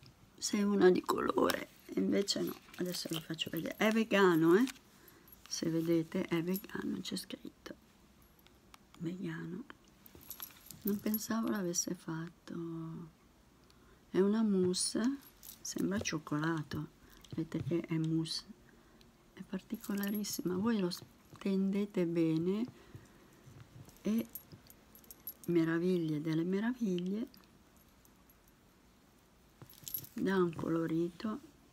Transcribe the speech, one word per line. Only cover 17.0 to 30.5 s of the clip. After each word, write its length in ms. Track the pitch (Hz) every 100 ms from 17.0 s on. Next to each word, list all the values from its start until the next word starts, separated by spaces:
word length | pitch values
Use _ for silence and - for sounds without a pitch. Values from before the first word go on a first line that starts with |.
| - - -
vedete 280 | - 160 165
che 180 | 160 170
è 160 | - 160
mousse, 480 | 160 160 160 - - - - - - - - - -
è 80 | -
particolarissima. 1120 | 190 190 - 214 - 202 202 214 202 - 170 185
Voi 220 | 220 226
lo 120 | 180
stendete 1160 | 185 - - - - 202 196 196 196 202 196 170
bene 580 | 170 165 160 170 202 247 - - - - - - - - - - - - -
e 260 | - 220 - - - - - - - - - - - - -
meraviglie 720 | 170 160 165 175 185 160 151
delle 240 | 156 160
meraviglie, 840 | 170 190 226 254 226 180 180 208 247 - - - - - - - - - - - - - - - - - - - - _ - - - - - - -
dà 240 | - 185 190
un 180 | 175